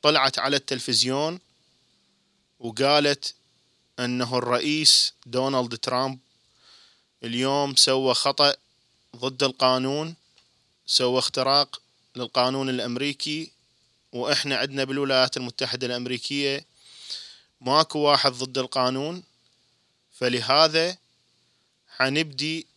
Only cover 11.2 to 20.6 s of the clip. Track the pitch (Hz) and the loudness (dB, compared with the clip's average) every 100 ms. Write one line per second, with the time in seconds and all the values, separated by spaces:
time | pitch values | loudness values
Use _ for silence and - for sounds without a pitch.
11.2 | - - 131 139 143 - _ _ _ 123 | 0 -2 0 2 0 -8 _ _ _ -10
12.2 | 123 - 127 135 131 127 117 123 143 139 | -4 0 2 0 -2 -4 -4 -4 -6 -6
13.2 | - 151 160 _ _ _ _ _ _ 123 | -6 -8 -10 _ _ _ _ _ _ -8
14.2 | 123 143 143 131 135 135 135 135 139 131 | -2 -2 0 -2 -2 -4 -4 -2 0 2
15.2 | 127 - 123 - 131 123 127 123 123 123 | 2 0 -8 -6 -6 -4 -6 -6 -6 -6
16.2 | - 143 139 139 - _ - - - - | -6 -4 -2 -4 -10 _ -20 -20 -16 -16
17.2 | - - _ _ 127 147 160 151 147 143 | -16 -20 _ _ 2 4 4 2 4 4
18.2 | 143 123 131 131 127 135 127 131 151 180 | 2 -2 -8 -6 -4 0 0 0 -6 -8
19.2 | - _ _ _ _ _ _ _ _ - | -16 _ _ _ _ _ _ _ _ -4
20.2 | 123 123 117 139 | -2 -2 2 6